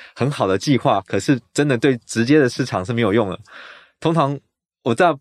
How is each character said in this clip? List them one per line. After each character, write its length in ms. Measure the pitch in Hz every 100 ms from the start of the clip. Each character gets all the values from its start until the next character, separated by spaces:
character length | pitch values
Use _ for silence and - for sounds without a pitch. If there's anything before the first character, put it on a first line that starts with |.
| -
很 160 | - 127
好 160 | 143 101
的 120 | 98
计 180 | - 127
划， 260 | 139 104 -
可 120 | 101
是 220 | - 131 -
真 120 | - 147
的 120 | 123
对 180 | 147 123
直 220 | - 110 117
接 120 | 151
的 80 | 131
市 200 | - 135
场 180 | 101
是 80 | 90
没 80 | 117
有 140 | 113
用 160 | 104 104
的。 100 | 90 - - - - _ _
通 140 | 160
常 260 | 165 139 143 - _ _ _
我 120 | -
知 80 | 131
道， 160 | 175 143